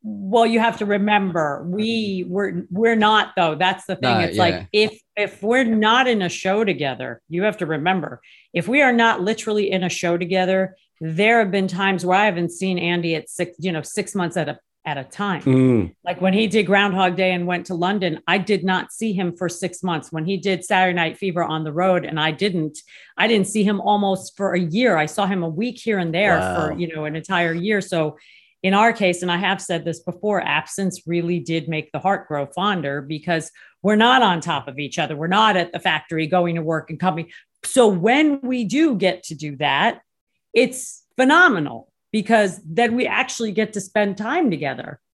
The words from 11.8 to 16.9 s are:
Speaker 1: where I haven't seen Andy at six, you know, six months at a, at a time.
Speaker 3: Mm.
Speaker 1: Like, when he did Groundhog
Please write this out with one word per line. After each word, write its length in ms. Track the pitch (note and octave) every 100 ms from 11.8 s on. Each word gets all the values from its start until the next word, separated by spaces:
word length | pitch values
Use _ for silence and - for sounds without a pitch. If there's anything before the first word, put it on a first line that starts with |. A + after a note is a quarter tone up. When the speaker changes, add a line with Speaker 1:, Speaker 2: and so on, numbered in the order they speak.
| G3 F#3 F3+
Speaker 1:
where 120 | F#3
I 60 | G#3+
haven't 260 | F3 E3+
seen 260 | - F#3+ F#3
Andy 360 | E3+ F3 E3+ D#3+
at 140 | -
six, 260 | - F3 -
you 120 | F3+
know, 100 | D#3+
six 320 | D3 - G3
months 220 | G3+ E3+ F3
at 140 | D3
a, 100 | C#3+ _ _
at 140 | - C#3+
a 80 | C3
time. 360 | - G3+ E3
Speaker 3:
Mm. 520 | C3+ C3 C3 A#2+ E2+ _
Speaker 1:
Like, 160 | F3 F3+
when 140 | F#3
he 140 | F#3+ A3
did 180 | G#3+ F3+
Groundhog 500 | G3 G3+